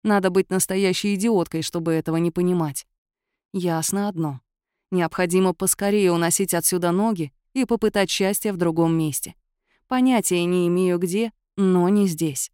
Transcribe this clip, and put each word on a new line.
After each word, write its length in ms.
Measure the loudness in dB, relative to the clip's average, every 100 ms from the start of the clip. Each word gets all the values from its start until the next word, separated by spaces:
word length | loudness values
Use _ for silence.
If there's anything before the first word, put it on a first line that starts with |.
Надо 280 | 2 2 2
быть 200 | 0 0
настоящей 640 | -2 -2 0 0 0 -2
идиоткой, 480 | 0 0 0 0 -4
чтобы 300 | -6 -4 -2
этого 240 | -2 0 -2
не 140 | 0
понимать. 560 | 0 0 0 -2 -8 -14 _ _ _ _ _ _
Ясно 560 | -4 -2 -2 -2 -4 -4
одно. 320 | -4 -6 -6 _ _ _ _ _
Необходимо 640 | -2 -2 -2 0 2 2
поскорее 580 | 0 -4 -2 0 2 2
уносить 420 | 2 0 0 0
отсюда 380 | 0 0 0 0
ноги 400 | 2 0 -2 -6 _ _
и 100 | -4
попытать 460 | -2 0 0 0 0
счастья 420 | 0 0 0 -4
в 40 | 0
другом 400 | 0 2 2 2
месте. 380 | -2 -4 -10 _ _ _ _ _ _
Понятия 560 | 0 4 2 2 0
не 240 | 2 2 2
имею 300 | 2 2 0
где, 340 | 0 -2 -4 _ _ 0
но 320 | 2 4 4
не 180 | 4 2
здесь. 440 | 0 -4 -4 -10